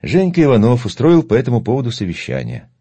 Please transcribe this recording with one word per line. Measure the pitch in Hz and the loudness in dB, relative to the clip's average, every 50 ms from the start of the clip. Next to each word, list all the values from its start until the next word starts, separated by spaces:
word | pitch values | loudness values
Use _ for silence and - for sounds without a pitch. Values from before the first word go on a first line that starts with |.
Женька | - 71 123 180 190 180 175 180 160 | -8 0 0 0 0 0 2 2 2
Иванов | 143 131 110 104 117 123 120 123 | 4 4 4 4 2 2 0 -2
устроил | 101 - - 123 156 170 165 | -6 -6 0 2 4 4 4
по | 160 170 104 | 4 2 0
этому | 117 - 127 120 117 | 0 0 0 -2 -2
поводу | - - 120 135 135 120 | -2 -2 -2 -2 -2 -6
совещание. | 113 - 104 90 82 - - - 64 65 64 58 58 60 - _ _ _ | -6 -6 -6 -6 -6 -8 -8 -8 -8 -6 -6 -8 -10 -12 -14 _ _ _